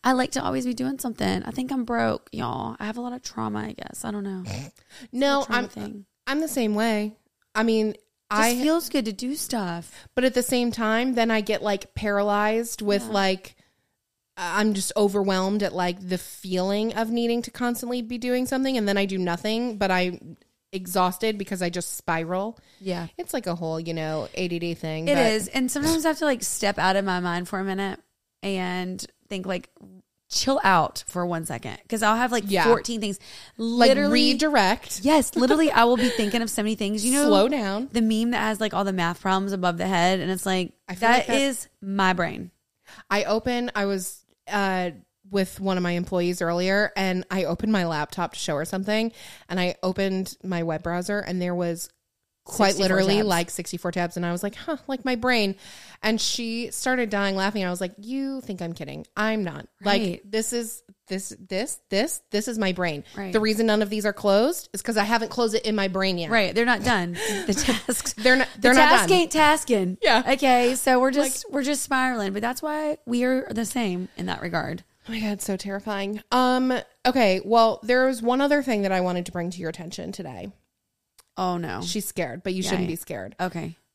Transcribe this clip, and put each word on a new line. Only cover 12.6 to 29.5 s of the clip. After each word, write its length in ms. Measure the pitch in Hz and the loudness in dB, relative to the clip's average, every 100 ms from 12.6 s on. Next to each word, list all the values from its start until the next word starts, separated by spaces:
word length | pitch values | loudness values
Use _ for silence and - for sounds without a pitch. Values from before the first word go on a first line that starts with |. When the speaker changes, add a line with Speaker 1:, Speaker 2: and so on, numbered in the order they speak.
| 233 - | -4 -4
Speaker 2:
with, 220 | 208 202 | 0 0
Speaker 1:
Yeah. 60 | 220 | 0
Speaker 2:
like, 420 | 208 190 185 - _ _ _ _ _ _ _ _ - | 0 2 0 -6 _ _ _ _ _ _ _ _ -10
I'm 360 | 175 180 214 | -4 0 2
just 180 | 196 - - | 0 -2 2
overwhelmed 640 | 202 202 196 190 190 208 | 2 2 2 2 2 0
at, 120 | 196 | 0
like, 340 | 180 180 180 185 | 0 -2 -2 -4
the 100 | 180 | -6
feeling 760 | - - 185 185 185 202 226 214 | -6 -16 -4 -2 0 0 0 -2
of 140 | 226 | -2
needing 300 | 233 233 233 | 0 0 0
to 80 | 233 | -4
constantly 500 | - 240 240 240 247 | -4 -4 -4 -4 -6
be 160 | 226 247 | -6 -6
doing 280 | 247 247 247 | -2 -2 0
something. 300 | 262 269 262 | -2 0 0
And 100 | 202 | 0
then 100 | 196 | 0
I 80 | 196 | 0
do 120 | 190 | 0
nothing, 600 | 180 170 214 226 247 214 | -2 -2 -2 -2 -2 -2
but 140 | 196 | 0
I'm 460 | 185 180 180 151 165 _ _ _ | 2 0 -4 -14 -20 _ _ _
exhausted 680 | 190 180 190 180 180 220 208 | -12 -4 0 0 2 -2 -2
because 240 | 196 190 | -6 -4
I 80 | 180 | -4
just 260 | 175 - - | -4 -8 -8
spiral. 600 | - 165 165 185 208 226 _ _ | -4 -4 -2 -4 -4 -8 _ _
Speaker 1:
Yeah. 280 | 190 175 165 - | -8 -6 -8 -10
Speaker 2:
It's 140 | 349 | -6
like 120 | 269 185 | -6 -4
a 80 | |
whole, 260 | 170 165 160 | -6 -4 -6
you 140 | 165 | -6
know, 340 | 165 156 156 120 | -4 -4 -4 -6
A 140 | - 185 | -6 -4
D 100 | 170 | -4
D 160 | 170 | -4
thing. 340 | 165 160 156 165 | -6 -6 -4 0
Speaker 1:
It 60 | 285 | 4
Speaker 2:
but 100 | 233 | 4
Speaker 1:
is. 140 | 220 190 | 2 -2
And 200 | 262 254 | -2 -2
sometimes 340 | 294 302 330 320 | 0 0 2 0
I 20 | |
have 100 | 302 | 0
to, 60 | 302 | 0
like, 160 | 254 | 0
step 380 | - - 202 202 | -2 -2 -2 2
out 160 | 175 196 | 2 2
of 100 | 196 | 0
my 140 | 180 | 0
mind 280 | 180 175 180 | -2 -4 -4
for 120 | 196 | -6
a 40 | |
minute 360 | 196 190 196 - _ _ _ _ | -4 -4 -4 -6 _ _ _ _
and 640 | 196 190 180 180 180 185 - _ _ | -6 -4 -2 -4 -6 -8 -12 _ _
think, 160 | 196 | -8
like, 240 | 185 | -4